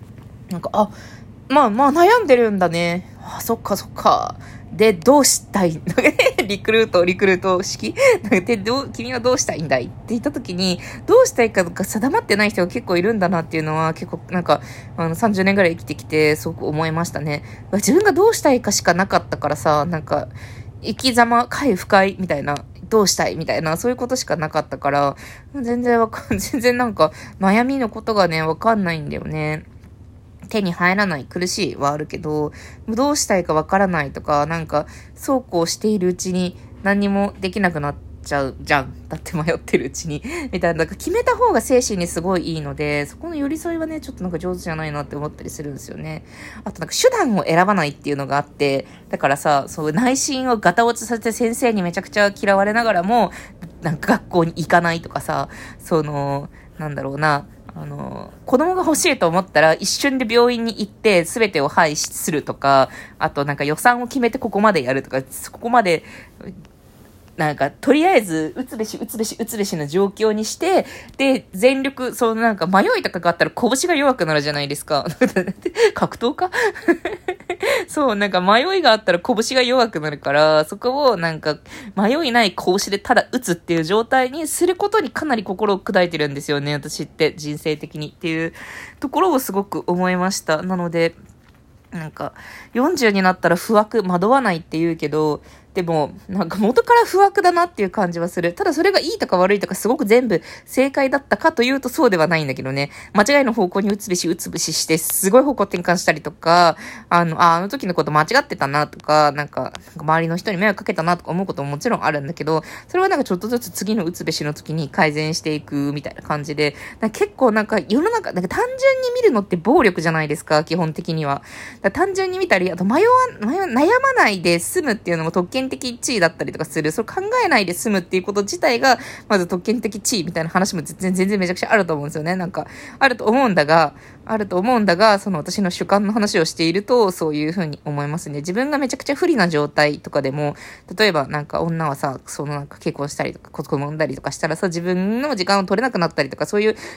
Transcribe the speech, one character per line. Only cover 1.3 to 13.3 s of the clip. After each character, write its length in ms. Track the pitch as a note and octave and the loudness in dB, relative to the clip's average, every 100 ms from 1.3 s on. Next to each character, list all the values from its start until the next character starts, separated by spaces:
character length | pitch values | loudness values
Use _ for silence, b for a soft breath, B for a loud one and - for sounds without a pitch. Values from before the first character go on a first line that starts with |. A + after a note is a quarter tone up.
| - - | -16 0
ま 180 | C#4 B3 | 2 4
あ 40 | |
ま 180 | G#3 C#4 | 4 4
あ 40 | |
悩 240 | D4 F4 A#4+ | 6 6 6
ん 100 | F#4 | 6
で 80 | B3 | 4
る 160 | A3+ | 4
ん 80 | G3+ | 2
だ 80 | F3 | 0
ね。 400 | E3+ F3 F3 - - | 0 -2 -2 -6 -16
あ、 160 | - - | -14 -8
そ 140 | - | -4
っ 80 | A#3 | -4
か 160 | - G3 | -2 -6
そ 100 | - | -6
っ 40 | |
か。 440 | - - C3 A1 - B B B | 0 4 4 0 -8 B B B
で、 220 | D#3+ A3 | 2 4
ど 260 | F3+ A3+ C#4+ | 6 6 8
う 60 | B3+ | 6
し 220 | - - | 2 -2
た 180 | G3 F3+ | 0 0
い？ 160 | D#3+ - E3+ - | 0 -4 2 2
<laughs> 320 | - C5+ - G#3+ | 4 2 2 -2
リ 120 | G3 | -4
ク 120 | - | 2
ル 140 | A3 A3 | 2 4
ー 40 | |
ト、 140 | F3+ | 4
リ 140 | F3 F#3 | 2 4
ク 80 | G3 | 4
ル 80 | |
ー 60 | F#3 | 4
ト 220 | F#3+ F3+ | 2 0
式？ 320 | G3+ - A3 F4 C5+ | -2 -6 -6 4 4
<laughs> 320 | A4 G#3+ G#3 - | 4 2 0 2
で、 120 | A#3 | -2
ど 240 | G3 B3+ | -2 -4
う、 80 | C4 | -4
君 220 | A3 A#3 | -10 -8
は 60 | B3+ | -4
ど 140 | A#3+ | 0
う 40 | C#4+ | 0
し 80 | - | -2
た 100 | - | -4
い 60 | |
ん 60 | E3 | -2
だ 120 | C3 | -2
い？ 60 | - | -2
っ 20 | |
て 60 | - - | -10 -6
言 100 | A#3 | -4
っ 20 | |
た 100 | D4 | -4
時 220 | C#4+ A3+ | -6 -6
に、 260 | F3+ F#3+ F3+ B B - | -2 -2 -2 B B 4
ど 160 | A4 | 6
う 60 | B4+ | 6
し 40 | |
た 120 | - | 4
い 80 | A3+ | 2
か 120 | A3 | 2
が 200 | F3 F3 | 0 -2
定 260 | F#3+ A3 A#3+ | -4 -2 0
ま 100 | G4 | 0
っ 40 | |
て 120 | A4 G#3 | 0 2
な 100 | G#3 | 2
い 40 | |
人 100 | G3 | 0
が 60 | F3+ | -2
結 200 | A#3+ G#3+ | -2 -2
構 80 | F3+ | 0
い 60 | |
る 120 | F#3+ | 2
ん 60 | A3 | 2
だ 100 | |
な 120 | F3+ | 0